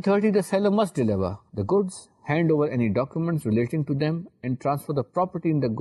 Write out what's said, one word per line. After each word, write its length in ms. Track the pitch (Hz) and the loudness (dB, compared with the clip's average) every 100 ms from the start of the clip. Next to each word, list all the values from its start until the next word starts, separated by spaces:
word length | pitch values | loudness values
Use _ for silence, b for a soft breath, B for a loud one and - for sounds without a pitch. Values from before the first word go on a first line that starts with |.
| 196 | 2
thirty, 240 | 202 214 | 2 4
the 220 | 202 175 | 2 0
seller 160 | 196 208 | 0 2
must 340 | 208 202 - | 2 0 0
deliver 280 | 113 98 92 107 - 107 | 0 0 -2 -4 -8 -6
the 40 | 98 | 0
goods, 200 | 202 185 - - _ - | 0 0 -6 -18 _ -4
hand 200 | 156 165 151 | 0 2 2
over 120 | 147 | 2
any 200 | 123 113 | 0 0
documents 640 | 101 135 165 170 156 113 | 0 -2 -2 -2 -2 0
relating 320 | 107 120 160 147 | 0 0 -2 -2
to 80 | 143 | -2
them 100 | 151 | -2
and 400 | 170 180 _ 127 127 135 | -2 -8 _ -6 -4 -2
transfer 300 | 143 - 143 | -2 -2 -4
the 240 | - 180 | -4 -2
property 360 | 185 170 170 151 | -2 -2 -2 0
in 40 | |
the 140 | 127 113 | 0 0